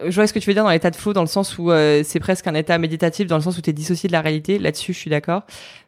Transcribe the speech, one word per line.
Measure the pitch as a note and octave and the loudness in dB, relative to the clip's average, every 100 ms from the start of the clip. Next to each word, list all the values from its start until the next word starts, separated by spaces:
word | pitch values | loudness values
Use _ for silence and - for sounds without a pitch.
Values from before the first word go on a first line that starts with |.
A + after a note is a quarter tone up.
| E3+ | -2
je | |
vois | F3+ G#3+ | 2 2
ce | |
que | A3 | 2
tu | G3+ | 0
veux | G3+ | 2
dire | G#3+ | 4
dans | |
l'état | E3 F3 | 2 2
de | E3 | -2
flow, | G#3 | -2
dans | G3 | 0
le | E3 | 0
sens | G3 G3 - | 0 -4 -2
où, | E3+ | 2
euh, | E3 D3+ D3 | 4 6 4
c'est | D3+ E3 | 2 -2
presque | E3+ F#3 F3 | -2 -2 -2
un | D#3 | -2
état | D#3+ E3+ | 0 0
méditatif, | E3 D#3+ E3+ E3 F#3 | 0 0 0 0 0
dans | D#3 | 0
le | |
sens | E3+ F3 | 0 -2
où | |
t'es | D#3+ | -2
dissocié | D3+ D#3 E3+ G3 | -2 -2 -2 0
de | |
la | E3 | 0
réalité. | D#3 D#3 D3+ G3+ | 0 -2 0 0
Là-dessus, | E3+ D3+ - | 0 -4 -6
je | F3 | -6
suis | D#3+ | -2
d'accord. | D3 E3+ F#3 - - - - | -2 0 -4 -4 -18 -20 -20